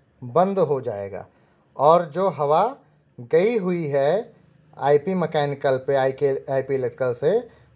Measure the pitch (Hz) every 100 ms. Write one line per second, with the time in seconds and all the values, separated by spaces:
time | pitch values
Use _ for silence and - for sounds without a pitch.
0 | _ _ 123 135 190 190 151 139 123 101
1 | 98 95 - _ _ _ _ - 143 170
2 | 170 151 190 139 143 156 220 277 _ _
3 | _ - 120 160 208 240 185 175 151 139
4 | 139 190 240 - _ _ _ - 135 147
5 | 190 185 160 156 143 139 139 131 131 139
6 | 135 135 143 135 - 135 127 135 123 -
7 | 127 120 151 214 240 - _